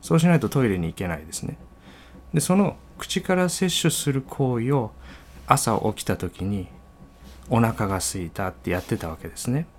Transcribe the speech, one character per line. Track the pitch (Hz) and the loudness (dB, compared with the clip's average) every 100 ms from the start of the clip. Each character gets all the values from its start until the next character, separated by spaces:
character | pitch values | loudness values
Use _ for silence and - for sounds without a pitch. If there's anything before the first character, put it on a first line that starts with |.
そ | - 165 | 2 4
う | |
し | 165 | 6
な | |
い | 170 | 6
と | 107 | 4
ト | 147 | 2
イ | 123 | 2
レ | 92 | 2
に | 82 | -2
行 | |
け | 82 92 | -4 -4
な | 80 | -6
い | |
で | 76 | -8
す | - | -10
ね。 | - - - - - - - - - | -8 -10 -16 -20 -20 -20 -20 -20 -4
で、 | 160 | -2
そ | - | 2
の | 185 202 - - - | 4 2 0 -18 -16
口 | - - | -6 -6
か | - | 0
ら | 185 185 | 2 2
摂 | - 190 - | 2 0 2
取 | 165 | 0
す | - - | 0 0
る | 135 | -2
行 | 131 - 135 123 | -4 -2 0 0
為 | 117 | 2
を | 139 110 - - - - - - | 0 0 -8 -18 -20 -20 -20 2
朝 | 135 - 107 107 | 2 4 2 2
起 | 104 | -2
き | |
た | - 90 | -2 -2
時 | 87 - | -2 -6
に、 | 92 101 90 - - - - - - - - | -4 -4 -6 -14 -20 -20 -20 -20 -20 -20 0
「お | 123 | 4
腹 | 117 110 104 | 4 2 0
が | 95 | 0
空 | - 98 | -2 -6
い | 87 | -8
た」 | - 95 | -4 -6
っ | |
て | - - | -4 -2
や | 87 | -2
っ | |
て | - 113 | -2 -4
た | 85 | -4
わ | 80 | -10
け | - | -12
で | - | -10
す | - | -4
ね。 | 131 165 | -2 -4